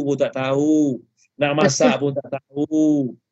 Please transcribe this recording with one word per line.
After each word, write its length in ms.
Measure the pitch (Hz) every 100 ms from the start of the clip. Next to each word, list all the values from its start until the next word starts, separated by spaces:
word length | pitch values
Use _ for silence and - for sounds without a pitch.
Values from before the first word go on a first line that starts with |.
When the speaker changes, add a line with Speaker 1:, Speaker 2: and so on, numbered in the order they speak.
| 143
Speaker 1:
pun 100 | 131
tak 160 | 135
tahu, 720 | 131 131 139 151 156 147 120 - _ _ -
nak 160 | 143 143
masak 400 | 156 135 127 131
Speaker 2:
Betul. 20 |
Speaker 1:
pun 120 | 143
tak 140 | 139 -
tahu. 460 | 135 - 143 147 156 156 147 127 - _